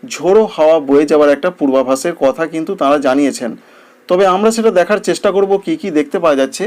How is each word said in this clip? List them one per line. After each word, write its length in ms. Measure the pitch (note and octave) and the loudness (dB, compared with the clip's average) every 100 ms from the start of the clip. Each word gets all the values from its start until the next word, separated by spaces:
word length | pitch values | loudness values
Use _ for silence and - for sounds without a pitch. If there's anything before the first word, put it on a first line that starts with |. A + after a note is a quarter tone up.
ঝোড়ো 400 | C3 - E3 G3+ G#3+ | -14 -4 2 2 2
হাওয়া 240 | - D#3 D#3+ | 2 2 2
বয়ে 300 | C#3 C#3+ D3+ | 2 2 4
যাওয়ার 220 | D#3 D3 C#3+ | 2 4 2
একটা 140 | F#3 | -2
পূর্বাভাসের 640 | F3+ C#3+ C3+ B2+ C3+ F3 E3+ | -2 0 0 0 -2 -4 -2
কথা 200 | C3+ C3 D#3+ | -2 0 -6
কিন্তু 180 | D#3+ D#3+ F#3+ | -6 -8 -2
তাঁরা 160 | C#3 D3 C#3 | 0 0 0
জানিয়েছেন। 460 | C3 C#3+ A#2 A#2+ - _ - _ _ - | 0 0 -2 -10 -10 _ -20 _ _ -4
তবে 140 | F3+ F#3+ | 0 2
আমরা 160 | F#3 A3 | 2 0
সেটা 200 | A3+ A3 F3+ | 0 0 0
দেখার 200 | E3+ G#3 F#3+ | 0 -2 -2
চেষ্টা 220 | E3+ G#3 | -2 0
করব 200 | F#3+ G3 G3 F#3+ | 0 0 -2 -2
কী 80 | D#3+ | -6
কী 60 | G3 | -2
দেখতে 260 | D3+ C#3+ G3 | -2 -2 -2
পাওয়া 200 | E3+ C#3 | 0 0
যাচ্ছে। 220 | C3+ - | -2 -4